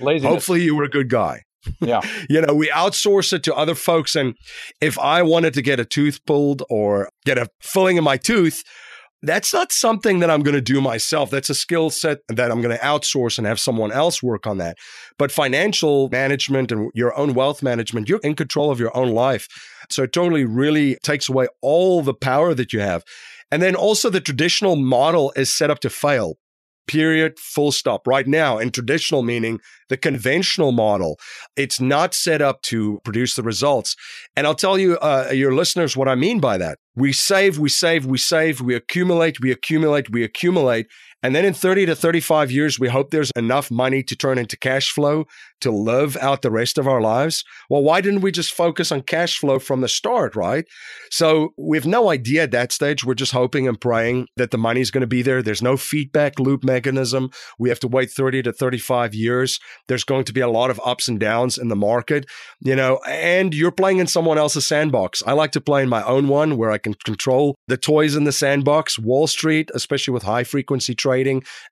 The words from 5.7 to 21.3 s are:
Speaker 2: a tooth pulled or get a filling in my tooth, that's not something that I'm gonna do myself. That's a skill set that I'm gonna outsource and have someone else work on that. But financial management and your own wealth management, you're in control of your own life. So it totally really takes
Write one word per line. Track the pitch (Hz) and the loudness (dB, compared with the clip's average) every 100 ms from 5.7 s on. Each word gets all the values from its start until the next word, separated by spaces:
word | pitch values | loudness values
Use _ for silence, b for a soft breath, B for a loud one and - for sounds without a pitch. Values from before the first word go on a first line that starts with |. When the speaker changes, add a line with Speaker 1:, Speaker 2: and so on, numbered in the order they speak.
| 135 | 0
Speaker 2:
a | 113 | -2
tooth | - 147 139 - | 0 0 0 0
pulled | 143 143 139 - | 2 2 0 -2
or | 110 104 101 95 _ | -2 0 0 -2 _
get | 135 127 | -2 -2
a | 120 _ | -2 _
filling | - 190 185 180 | -4 0 2 4
in | |
my | 151 135 | 2 0
tooth, | - 226 170 - - B B B B _ | 0 2 2 0 -12 B B B B _
that's | 147 160 - | -4 -2 0
not | - - | -2 -2
something | - 240 220 226 185 | 0 0 0 2 2
that | 170 | 4
I'm | 151 | 2
gonna | 147 143 | 2 2
do | 120 135 | 2 2
myself. | 135 113 - 151 131 | 2 -2 -2 -2 -2
That's | 135 - | -4 -4
a | 139 | -4
skill | - 170 160 | -2 0 0
set | - 160 147 - | 0 -2 -4 -6
that | 120 123 | -2 0
I'm | 117 | 0
gonna | 120 117 | -2 -2
outsource | 131 147 - 139 120 - | 0 -2 -2 0 0 -2
and | 107 | -2
have | 113 | -2
someone | - 113 107 | -2 -2 -2
else | 123 165 - | 0 0 0
work | 123 107 113 | -2 -4 -4
on | 98 | -6
that. | 85 82 B B B - | -6 -10 B B B -4
But | 143 | -4
financial | 151 139 135 202 - 156 143 135 | 0 0 0 0 0 2 2 2
management | 127 135 139 - 135 127 | 0 0 -2 0 -2 -2
and | 110 113 | -2 -4
your | 110 120 127 | -2 -2 0
own | 147 | -2
wealth | 123 135 143 | 0 0 0
management, | 135 120 104 117 107 | -2 -2 -4 -6 -2
you're | 202 | -2
in | 147 151 | -2 -4
control | 143 - 147 | -4 -2 0
of | 131 | 0
your | 117 123 | -2 0
own | 127 | 0
life. | 113 131 120 - B B B B | 2 2 0 -6 B B B B
So | - | -4
it | 131 | -2
totally | 170 175 160 127 | 0 2 2 0
really | 113 143 151 143 131 | 0 2 2 2 0
takes | - 147 - | -2 -4 0